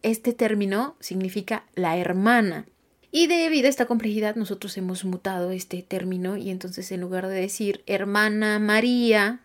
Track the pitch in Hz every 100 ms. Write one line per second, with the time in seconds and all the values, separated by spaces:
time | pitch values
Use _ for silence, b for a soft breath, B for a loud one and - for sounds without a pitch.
0 | 226 220 - 233 220 214 202 196 269 -
1 | - 185 185 196 190 165 - - 180 170
2 | 180 180 208 240 202 160 - _ _ _
3 | _ 311 339 339 330 311 262 269 240 233
4 | 220 208 214 220 208 190 202 190 185 185
5 | 190 180 190 185 175 185 180 180 - 190
6 | 180 185 185 202 196 185 185 180 180 185
7 | 180 185 190 190 190 - 208 196 - 196
8 | 202 202 214 214 214 208 214 214 240 247
9 | 233 214 202 247